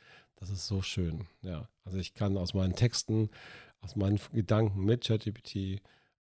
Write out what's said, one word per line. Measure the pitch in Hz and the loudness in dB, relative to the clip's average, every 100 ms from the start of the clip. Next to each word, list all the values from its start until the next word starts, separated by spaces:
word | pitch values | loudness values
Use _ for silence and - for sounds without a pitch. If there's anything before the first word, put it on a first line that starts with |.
| - - _ _ | -20 -20 _ _
Das | 95 | -8
ist | 98 - | -6 -2
so | 98 | -2
schön, | 92 - 85 78 - _ | 0 0 0 -2 -8 _
ja. | 92 80 117 _ | -8 -8 -8 _
Also | 95 92 | -6 -6
ich | 87 - | -6 -2
kann | 101 98 | 0 2
aus | 90 98 | 0 2
meinen | 92 | 2
Texten, | - 120 - - 110 107 - - - - _ | 4 2 2 0 2 0 -4 -18 -20 -20 _
aus | 92 104 | -8 0
meinen | 98 104 - | 2 2 0
Gedanken | 113 92 110 110 98 98 | -2 2 4 4 2 2
mit | 120 | 2
Chat | - 107 | 2 0
G | 107 | 0
P | 107 | -6
T | - 101 95 98 - _ _ _ | -8 -6 -4 -6 -10 _ _ _